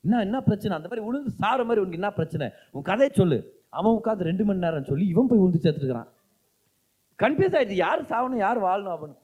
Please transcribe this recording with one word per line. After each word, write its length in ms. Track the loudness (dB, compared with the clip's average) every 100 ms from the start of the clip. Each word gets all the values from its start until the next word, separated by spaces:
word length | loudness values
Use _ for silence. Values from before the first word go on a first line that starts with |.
என்ன, 160 | 0 0
என்ன 220 | 0 0
பிரச்சனை? 360 | 0 0 -2 -6
அந்த 120 | -6
மாதிரி 180 | -8 -6
விழுந்து 220 | -6 -6
சாவற 280 | -4 0 0
மாதிரி 220 | 2 0
உனக்கு 120 | 0
என்ன 200 | -2 -4
பிரச்சனை? 400 | -4 -4 -4 -6 -8 _
உன் 100 | -10
கதையை 280 | -4 2 2
சொல்லு." 500 | 4 4 2 -4 _ _
அவன் 300 | -2 2 2
உட்காந்து 180 | 0 -2
ரெண்டு 240 | -2 0 0
மணி 140 | 0
நேரம் 240 | -2 -4
சொல்லி 240 | -2 0 2
இவன் 200 | 2 4
போய் 120 | 6
விழுந்து 200 | 6 4
சேர்த்துருக்கிறான். 440 | 0 0 -4 -4 -8 _ _ _ _ _ _ _ _ _ _ -2
கன்ஃபியூஸ் 320 | 0 2 2 2
ஆயிடுச்சு, 160 | 0
யார் 320 | 0 0 -2
சாவணும், 340 | -2 -4 -2 0
யார் 240 | 0 0
வாழணும் 300 | 0 -2 -4
அப்படின்னு. 260 | -10 -12 -18